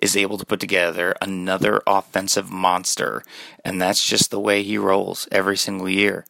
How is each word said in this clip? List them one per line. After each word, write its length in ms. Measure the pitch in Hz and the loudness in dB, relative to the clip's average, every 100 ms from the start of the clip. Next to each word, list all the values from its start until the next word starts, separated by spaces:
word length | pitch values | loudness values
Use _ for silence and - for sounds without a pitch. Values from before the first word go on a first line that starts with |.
is 160 | 98 101 | 0 2
able 220 | 98 104 | 0 -2
to 80 | - | -4
put 140 | 104 | -4
together 540 | 98 95 87 85 87 - | 0 2 2 0 -2 -2
another 600 | 98 92 92 95 104 107 - | -4 -4 -2 0 2 2 4
offensive 640 | 98 - 95 98 101 95 | 2 2 -2 0 -2 -4
monster, 760 | 95 92 90 90 - - 55 - - - - | 0 2 2 -2 -2 -4 -4 -10 -18 -20 -12
and 160 | - 95 | -6 0
that's 240 | 92 104 | 0 2
just 260 | - 110 - | 2 2 0
the 100 | 104 | 0
way 220 | 104 101 | 0 0
he 160 | 101 104 | 0 0
rolls 480 | 98 95 95 90 - | 2 2 0 -6 -2
every 240 | 101 95 98 | 0 2 0
single 320 | - 95 95 | -2 -4 -2
year. 360 | 95 101 95 | 2 2 0